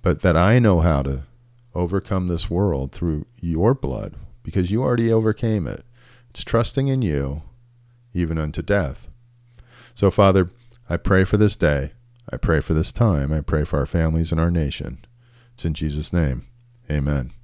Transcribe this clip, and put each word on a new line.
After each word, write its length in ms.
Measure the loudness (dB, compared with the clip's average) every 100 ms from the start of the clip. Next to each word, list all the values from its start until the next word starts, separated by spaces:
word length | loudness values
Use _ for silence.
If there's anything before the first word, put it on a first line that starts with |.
but 180 | 0 2
that 160 | 2 4
I 220 | 4 6
know 220 | 6 4
how 220 | 4 2
to 200 | 0 -6 -10 _ _ _ _
overcome 540 | -6 -4 -4 -2 -4 -2
this 220 | -2 -2
world 420 | 0 0 -2 -4
through 340 | -4 -4 -4 -8 _
your 320 | -4 2 2
blood, 420 | 2 -4 -6 -8 -12 -18 -16
because 280 | -4 -2 0
you 120 | 0
already 280 | 0 0 2
overcame 560 | 2 2 0 -2 -2 -4
it. 200 | -8 -16 _ _ -20 _
It's 160 | -16
trusting 440 | -2 0 0 -2 0
in 120 | 0
you, 420 | 0 0 -2 -6 -12 -20 _ _ _ _ _
even 260 | -4 -2 -2
unto 220 | -4 -6
death. 480 | -2 0 -2 -8 -18 -20 _ _ _ -20 -20 -20 -20
So, 160 | 0 0
Father, 400 | 4 4 4 2 -4 -20 -20 -8
I 80 | -4
pray 260 | 2 2
for 140 | 2 4
this 180 | 2 2
day. 360 | 0 2 -4 -10 _ _ -12
I 60 | -6
pray 240 | 0 0
for 140 | 2
this 180 | 0 0
time. 400 | 0 0 2 0
I 80 | -2
pray 240 | -2 -2
for 140 | 0 -2
our 80 | -2
families 460 | 0 0 0 0
and 80 | 0
our 100 | 0
nation. 480 | 0 -2 -6 -10 -12 -20 _ _ _ _
It's 100 | -8
in 80 | -6
Jesus' 400 | -4 -4 -4 -2
name. 320 | 0 0 -2 -10 _ _ _ -6
Amen. 420 | -2 0 -2 -4 -12